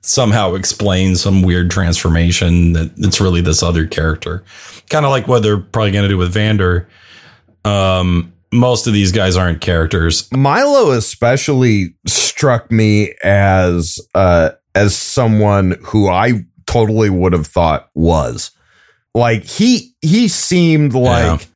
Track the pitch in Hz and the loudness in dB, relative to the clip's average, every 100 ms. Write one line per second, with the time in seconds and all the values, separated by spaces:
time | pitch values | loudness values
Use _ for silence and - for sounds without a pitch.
0 | - - 117 110 98 90 92 - 104 92 | -2 0 2 2 0 -2 -6 -4 -2 0
1 | 95 90 101 95 92 90 87 90 87 85 | 2 0 2 2 2 2 0 0 -2 -2
2 | 85 85 85 87 90 87 85 82 82 - | 0 0 0 0 0 2 2 0 -4 -4
3 | - - 95 87 85 76 85 85 80 - | -4 0 0 0 0 -2 0 -2 -2 -4
4 | 80 80 - 90 - - - - _ 156 | -4 -4 -8 -12 -14 -20 -20 -20 _ -2
5 | 147 135 - 123 107 104 - - 107 101 | 0 -2 0 0 2 0 -2 -2 0 0
6 | 101 98 90 98 107 107 92 87 - _ | 0 0 0 0 0 2 2 0 -4 _
7 | - - - - _ _ 107 101 95 92 | -20 -20 -20 -20 _ _ -2 0 0 0
8 | 90 87 85 _ _ 120 123 120 - 104 | 0 -2 -4 _ _ 0 2 0 0 0
9 | 98 104 95 92 90 78 - 85 80 87 | 2 0 0 0 0 -2 -2 -2 0 0
10 | 82 78 - 131 139 165 277 277 202 127 | 0 -2 -4 -2 0 2 2 2 2 0
11 | 104 - 117 135 - 135 127 104 90 _ | -2 -2 0 0 0 0 2 2 -2 _
12 | - - - - 143 117 - 113 110 104 | -6 -4 -4 -2 0 0 0 0 2 2
13 | 104 - - 101 98 95 90 90 85 - | 0 -4 0 2 2 2 2 0 -4 -8
14 | - - 92 87 78 - _ 95 101 - | -6 0 2 4 2 -2 _ 0 0 -2
15 | - - 117 107 104 101 92 90 - 107 | -4 -2 0 2 2 2 0 -4 -2 0
16 | 101 90 113 117 87 _ - 120 110 110 | 2 2 0 -2 -6 _ -4 0 0 0
17 | 107 92 90 90 76 - 82 76 - - | 0 0 0 0 -2 -2 0 -2 -6 -2
18 | 80 80 65 60 - _ _ _ _ _ | 0 0 -2 -6 -12 _ _ _ _ _
19 | _ 117 120 113 - - 233 247 - _ | _ -2 0 -2 -6 -2 0 0 -4 _
20 | 156 196 233 - - 180 170 156 147 127 | 0 2 0 -2 -2 0 2 2 0 0
21 | 127 120 117 82 - | 0 2 0 -2 -6